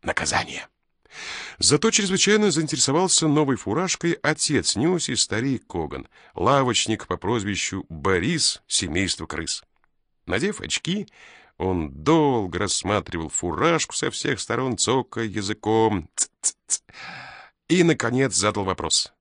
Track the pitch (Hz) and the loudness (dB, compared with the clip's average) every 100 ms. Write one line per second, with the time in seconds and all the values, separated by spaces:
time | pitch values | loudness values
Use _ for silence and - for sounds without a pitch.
0 | - - - - - - - _ _ _ | -4 -4 -2 -2 -4 -10 -14 _ _ _
1 | _ - - - - - - 147 226 226 | _ -16 -14 -12 -14 -2 2 4 4 2
2 | 202 185 - 214 214 156 156 147 - 143 | 2 2 4 6 4 2 0 0 2 2
3 | 185 - 160 147 147 127 - 117 185 - | 4 2 4 4 4 0 0 -2 0 -2
4 | 170 165 143 156 - 139 82 - 147 180 | -2 0 -2 -2 0 0 0 0 0 0
5 | - 123 - 104 131 127 _ 90 78 69 | -2 -2 -2 0 -2 -2 _ -6 -6 -8
6 | 57 _ - - 98 139 127 113 - 107 | -12 _ -16 -2 2 4 4 0 0 -2
7 | - 90 95 120 101 92 - 95 - 80 | -2 -6 -2 -2 -2 -4 -4 -6 -8 -6
8 | 71 92 101 165 - - _ - 90 80 | 0 2 2 0 0 -2 _ -4 -2 -2
9 | 95 - 80 73 82 - - _ _ _ | -2 -2 -6 -8 -6 -8 -10 _ _ _
10 | _ _ - 92 180 - - - - 196 | _ _ -4 -2 -2 -4 -6 -4 -2 -4
11 | 196 _ - - - _ 92 90 78 69 | -4 _ -20 -20 -20 _ -2 0 -2 -4
12 | 78 160 147 123 95 85 98 - - 104 | 4 4 6 2 0 -2 -2 -2 0 0
13 | - 87 80 - 87 80 151 165 - - | 0 -6 -4 -4 -4 0 2 2 -2 -2
14 | 139 - - 135 - 117 131 110 - 131 | -4 -2 -4 -4 -2 -2 -2 -2 2 2
15 | 123 - 113 98 98 107 104 110 113 101 | 0 -4 -4 -4 -4 -4 0 4 4 2
16 | 76 - - _ - - _ - _ - | -4 -6 -6 _ -6 -6 _ -6 _ -18
17 | - - - - - _ _ 175 175 151 | -16 -14 -16 -18 -20 _ _ 4 4 4
18 | 120 123 131 101 104 104 95 92 82 - | 2 2 2 2 0 0 -2 -2 0 0
19 | - _ | -2 _